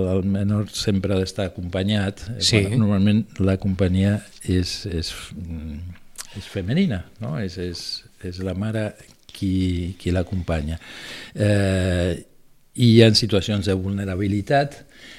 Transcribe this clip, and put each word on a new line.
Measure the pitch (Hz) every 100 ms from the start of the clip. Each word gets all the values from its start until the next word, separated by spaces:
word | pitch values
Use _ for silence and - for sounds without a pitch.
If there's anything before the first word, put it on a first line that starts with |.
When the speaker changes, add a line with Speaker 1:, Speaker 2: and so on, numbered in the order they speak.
| 92
Speaker 1:
el | 95
menor | 95 98 101 104 101
sempre | - - 98 95
ha | 95
d'estar | 92 - 92
acompanyat, | - 87 92 98 107 98 - -
eh, | 117
Speaker 2:
Sí. | - 110
Speaker 1:
bueno, | 98 110 107
normalment | 98 101 104 - -
la | 98 95
companyia | 101 92 92 92 98 104 - - -
és, | 92 87 - -
és, | 82 78 - - -
mm, | 85 82 78 76 90 85 - - - 101
és | -
femenina, | 104 92 151 190 95 - -
no? | 117 151
És, | 98 95
és, | 90 85 - - - -
és | 90 90
la | 95
mare | 92 107 110 107 - - - -
qui, | - 98 95 92 87 87 92
qui | 90
l'acompanya. | 92 85 92 82 82 73 82 - - - - - -
Eh, | 104 101 98 95 92 90 90 87 - - - - _ -
i | 120
hi | 113
ha | 113
situacions | 104 110 98 90 104 92
de |
vulnerabilitat | 95 95 98 98 92 101 101 98 143 143 - - - -